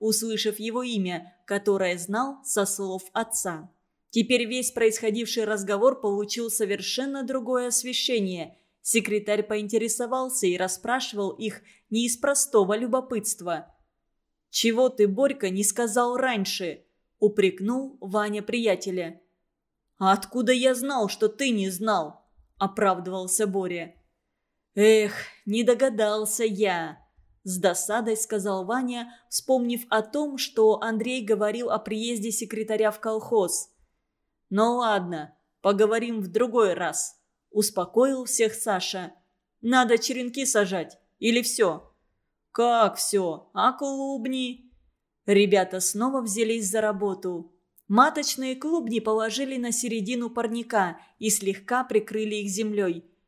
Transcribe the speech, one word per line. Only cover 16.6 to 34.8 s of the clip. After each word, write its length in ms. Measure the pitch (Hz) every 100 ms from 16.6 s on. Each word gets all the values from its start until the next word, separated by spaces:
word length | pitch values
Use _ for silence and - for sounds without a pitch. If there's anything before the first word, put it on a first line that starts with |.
| 175 147 _ _ _ _
упрекнул 800 | 208 208 190 185 202 254 269 -
Ваня 400 | 196 208 208 208
приятеля. 800 | 208 240 226 185 190 180 165 165 _ _ _ _ _ _ _ _
«А 160 | 190
откуда 400 | 196 - 247 233
я 220 | 254 262
знал, 340 | 247 277 269 202
что 220 | - 214
ты 180 | 214 269
не 220 | 220 190
знал?» 580 | 180 220 196 151 - _ _ _ _
оправдывался 880 | 196 196 202 180 175 190 185 - 208
Боря. 500 | 190 185 175 165 - _ _ _ _ _ _ _
«Эх, 400 | 196 214 220 208 - - - 202
не 180 | 220
догадался 800 | 240 233 269 220 214 214 214 -
я», 540 | 226 196 202 175 160 - _ _ _ _
с 140 | 190 180
досадой 600 | 185 180 - 220 226 220
сказал 480 | - 214 202 190 185
Ваня, 520 | 247 247 240 240 - _
вспомнив 560 | - - 262 240 240 -
о 140 | 220
том, 340 | 214 294 294 269
что 460 | - - 220 214
Андрей 420 | 226 220 233 254
говорил 460 | 208 208 208 233 240
о 80 | 214
приезде 520 | 214 214 233 233 226
секретаря 600 | 214 208 214 220 214 214
в 100 | 214
колхоз. 720 | 226 220 220 226 170 - - _ _ _ _ _ _ _ _
«Ну 260 | 202 226
ладно, 580 | 247